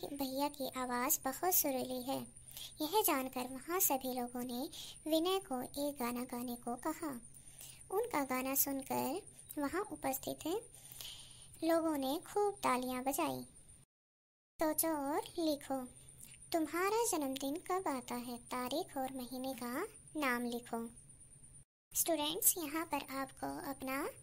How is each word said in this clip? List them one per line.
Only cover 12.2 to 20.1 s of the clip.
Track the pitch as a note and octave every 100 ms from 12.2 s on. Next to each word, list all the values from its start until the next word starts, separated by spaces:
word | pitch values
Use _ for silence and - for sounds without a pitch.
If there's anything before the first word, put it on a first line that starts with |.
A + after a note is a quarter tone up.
| - G#4 G4+
तालियां | G4 C4+ B3+ B3+ B3+
बजाई। | C4 C#4+ D4 B3+ B3 - - - - _ _ _ _ _ _ -
सोचो | D#4 D4+ E4
और | D4+ C#4 E4 - -
लिखो, | D#4+ C#4+ - C4+ B3+ - - - - - -
तुम्हारा | E4+ D#4 E4+ F#4+ A4 A4+ E4+
जन्मदिन | C4+ C4+ C#4 D#4
कब | - F#4 F4
आता | C4 A#3+
है, | A#3+ A#3+ A#3+
तारीख | - B3+ B3+ C#4+ - C#4
और | C4 C4+
महीने | B3 B3+ C4
का | C4 A#3+ C4 A4 - -